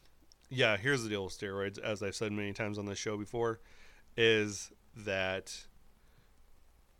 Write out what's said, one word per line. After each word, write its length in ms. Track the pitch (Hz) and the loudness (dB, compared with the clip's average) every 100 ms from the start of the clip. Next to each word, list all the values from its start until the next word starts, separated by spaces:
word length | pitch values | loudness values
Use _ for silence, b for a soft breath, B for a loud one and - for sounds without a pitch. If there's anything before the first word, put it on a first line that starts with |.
| - - - - - | -20 -20 -20 -20 -6
Yeah, 260 | 127 120 101 | 2 4 4
here's 240 | 123 139 | 2 2
the 80 | 110 | 0
deal 140 | 101 | -4
with 120 | 95 - | -4 -6
steroids, 440 | 101 98 98 101 | -6 -2 -2 -2
as 240 | 110 101 | -4 -2
I've 100 | 101 | -2
said 180 | - 107 | -2 -2
many 220 | 104 101 | -2 -4
times 240 | 98 107 104 | -2 -4 -4
on 80 | 101 | -4
this 140 | 98 | -4
show 180 | 110 104 | -4 -4
before, 420 | 101 120 117 110 B B B B B - | -4 0 0 -2 B B B B B 4
is 540 | 113 110 104 98 - - - 113 | 6 6 4 -2 -10 -16 -20 -10
that 720 | 104 95 95 95 - - - - - - b b b b - - - - - - | -2 0 0 -2 -4 -12 -14 -20 -20 -20 b b b b -20 -20 -20 -20 -20 -20